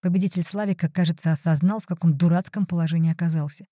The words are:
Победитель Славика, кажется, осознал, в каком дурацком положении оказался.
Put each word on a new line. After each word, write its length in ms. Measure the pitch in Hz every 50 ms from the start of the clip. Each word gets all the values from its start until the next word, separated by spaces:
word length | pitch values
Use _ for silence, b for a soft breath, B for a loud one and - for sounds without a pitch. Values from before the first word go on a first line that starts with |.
| -
Победитель 420 | 180 175 185 185 196 - 180 170
Славика, 440 | - - 202 214 202 190 170 - 156
кажется, 440 | 147 185 180 160 165 - - 165 160
осознал, 480 | 147 - 170 160 147 160 180 208 220
в 60 | -
каком 300 | - 180 170 - 170 156
дурацком 480 | 135 165 175 170 175 180 - - 208 196
положении 460 | - 180 170 165 160 160 165 165 160
оказался. 560 | 165 165 175 170 160 160 147 147 - - - _